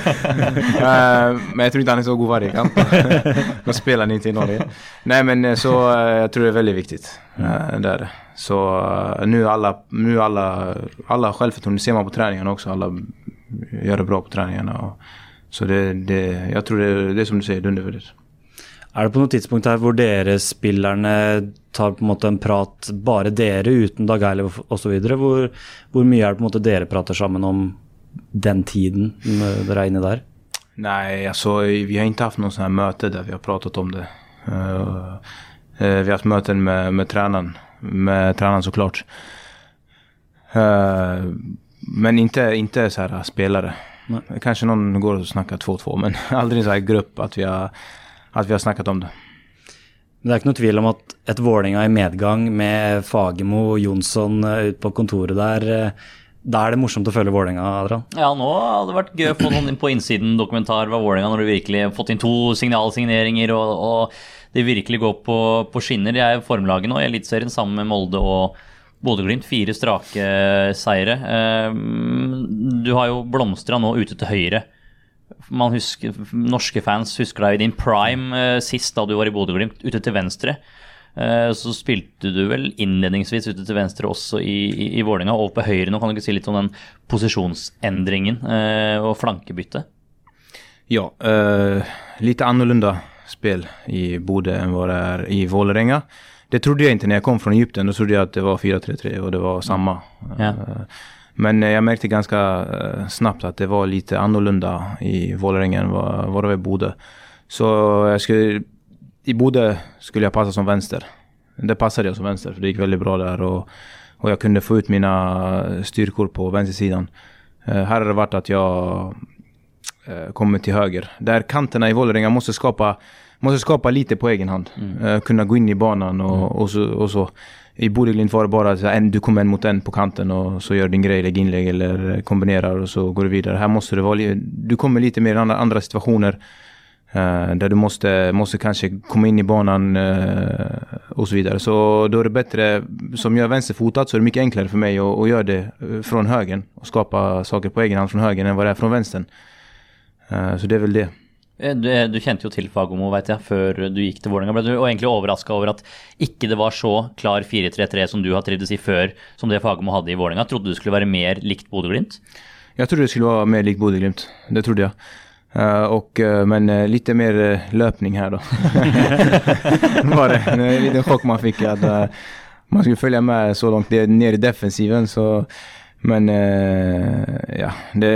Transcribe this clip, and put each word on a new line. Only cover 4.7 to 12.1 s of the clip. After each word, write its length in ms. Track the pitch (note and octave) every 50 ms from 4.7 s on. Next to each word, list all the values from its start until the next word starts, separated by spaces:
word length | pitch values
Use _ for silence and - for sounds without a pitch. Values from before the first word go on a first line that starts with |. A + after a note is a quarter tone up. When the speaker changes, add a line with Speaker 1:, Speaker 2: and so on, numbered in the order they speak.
| - - - - - - - B2
Speaker 1:
Nei, 120 | B2+ C3+ C3
men, 220 | C3 B2+ B2 B2
eh, 100 | B2 A#2 A2
så, 140 | - C3 B2+ B2 B2 B2 A#2+
eh, 220 | A#2 A#2 A#2 A2+ A2+ A2+
jeg 80 | A2 -
tror 100 | A#2+ A#2
det 60 | A2+
er 80 | G#2+ A2+
veldig 160 | A2 G#2+ G2 F#2
viktig. 180 | F2 - D#2+ D2+ - - - - - - - -
Eh, 400 | - - A2 - - - - G#2
det 140 | G2+ G2 F#2+
er 100 | G2 -
det. 80 | - - - - - -
Så, 240 | - - - G2+ G2 G2 F#2+ F#2+ F#2 F#2+
eh, 420 | F#2+ F#2+ F#2+ F#2+ G2 G2 - -
nå 140 | G#2+ A#2 A#2
er 100 | A2+ G#2+ G#2+
alle, 180 | A2 G#2+ G2+ F#2+ - - _ -
nå 180 | A2+ A2+ A#2 A#2 A2+
er 60 | A2 A2
alle, 180 | G#2 G2+ G2 F#2+ F#2 F#2+ F#2 F#2 F#2 F#2+ - - - - - -
alle 240 | A#2 B2 A#2+ G#2
har 80 | G2 -
selvfortroende. 420 | A#2+ A#2 - - - G#2 G2+ G2
Ser 140 | - B2 A#2 G#2+
man 80 | G2+ G2